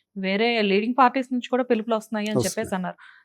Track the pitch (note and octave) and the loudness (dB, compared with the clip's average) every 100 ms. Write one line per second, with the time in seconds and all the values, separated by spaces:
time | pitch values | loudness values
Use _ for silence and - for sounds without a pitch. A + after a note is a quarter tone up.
0 | _ G3 F#3+ G3+ A#3 A#3 G#3 G3 A3 B3 | _ -6 -2 2 2 2 2 2 2 4
1 | B3 C4 B3+ B3 - B3 B3 A3+ A3+ A3 | 4 2 -4 -4 -2 -2 2 0 0 -4
2 | - G#3+ G#3 G#3+ F#3+ A3 A3 F#3 F3 - | -4 -6 -2 0 0 -2 -4 -4 -6 -10
3 | - - | -16 -20